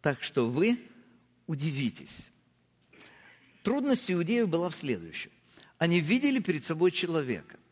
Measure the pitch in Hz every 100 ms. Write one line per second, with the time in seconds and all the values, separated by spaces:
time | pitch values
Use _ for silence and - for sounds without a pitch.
0 | 151 131 - 139 117 127 214 240 - -
1 | - _ _ _ - 147 156 139 123 -
2 | 67 - - _ _ _ _ _ _ -
3 | - - - - _ _ 202 277 277 247
4 | - 175 170 240 214 165 175 165 143 101
5 | 82 76 - _ _ - - _ 170 175
6 | 156 247 285 254 190 156 - 160 180 -
7 | 175 165 131 95 - - _